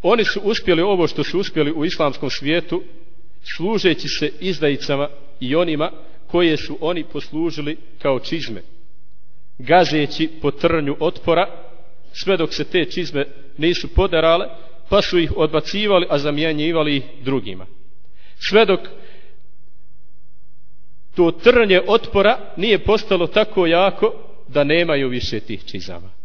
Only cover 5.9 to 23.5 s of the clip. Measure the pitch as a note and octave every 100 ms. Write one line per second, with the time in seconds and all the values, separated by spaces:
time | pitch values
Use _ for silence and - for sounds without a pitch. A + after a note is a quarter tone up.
5.9 | - - - - E3+ F3 D#3 - C#3 D#3+
6.9 | F3 D3+ D3 - D3+ E3 D3 D3 D#3+ -
7.9 | - D3 C3 G#2+ E3 C3+ G2+ - - -
8.9 | - - - - - - - B2+ E3+ F3+
9.9 | D#3 C#3+ - D#3+ - D3 - E3+ E3 C#3+
10.9 | D3 D#3 - - E3 F#3+ - - - -
11.9 | - - - - F#3+ D#3+ - D3 F#3+ D#3
12.9 | - F3 D3 C#3 - - - D#3 F3 C3+
13.9 | - F#3+ E3 D#3+ E3+ - - - - -
14.9 | G3 G3+ F3+ D#3+ - D#3+ D3+ D3 G3 G#3
15.9 | F#3+ E3+ D3+ C#3+ D3 D#3+ D3+ D3+ E3 D3+
16.9 | C#3+ C3 - B2 C3+ G#2+ F#2 F#2 - -
17.9 | - - - - - - G3+ A3 F#3 -
18.9 | - - - - - - - - - -
19.9 | - - - - - - - - - -
20.9 | - - - E3+ E3 A#3 B3+ A3 F#3 F3+
21.9 | A3 - G3 G3 B3+ - - G3+ F#3+ -
22.9 | G#3+ - F#3+ E3+ G#3 G#3+